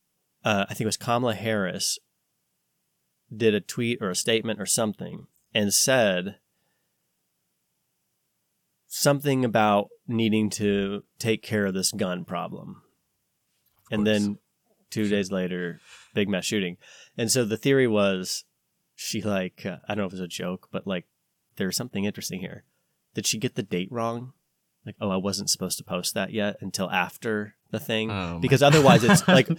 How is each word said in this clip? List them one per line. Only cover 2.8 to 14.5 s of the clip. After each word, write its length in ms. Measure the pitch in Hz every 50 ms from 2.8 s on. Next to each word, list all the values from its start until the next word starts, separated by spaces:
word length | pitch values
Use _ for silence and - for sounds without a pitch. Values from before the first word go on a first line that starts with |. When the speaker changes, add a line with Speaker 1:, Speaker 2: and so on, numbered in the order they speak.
| _ _ _ _ _ _ _ _ _ - -
Speaker 1:
did 200 | 107 113 110 104
a 60 | 104
tweet 380 | 90 - - - 120 117 120 -
or 100 | 113 95
a 60 | 90
statement 420 | - - - 113 113 107 113 107 101
or 60 | 101
something 600 | 95 - - 117 107 101 - 98 87 - - - - _ _ _ _ -
and 180 | 113 104 101 95
said 640 | - - - 131 127 113 101 92 90 90 98 98 - _ _ _ _ _ _ _ _ _ _ _ _ _ _ _ _ _ _ _ _ _ _ _ _ _ _ _ _ _ _ _ _ _ _ _ _ _ _ _ _ _ _ _ _ _ _ _ _ _
something 580 | - - - - 151 143 139 143 147 135 131 127
about 440 | 120 101 117 107 107 104 104 101 - - - _
needing 440 | - 120 113 113 110 104 110 107 104
to 540 | - - 107 104 101 101 98 98 101 101 - _ _ -
take 240 | - 117 113 107 -
care 240 | - 113 107 101
of 80 | 95 92
this 180 | 95 92 - -
gun 320 | 98 104 92 90 90 87
problem. 580 | - 90 87 85 87 90 - - 90 92 - _ _ _ _ _ _ _ _ _ _ _ _ _ _ _ _ _ _ _ _ _
Speaker 2:
Of 60 | - 117 107
Speaker 1:
And 60 | 104
Speaker 2:
course. 120 | 107 107 104
Speaker 1:
then 200 | 104 101 101 - _ _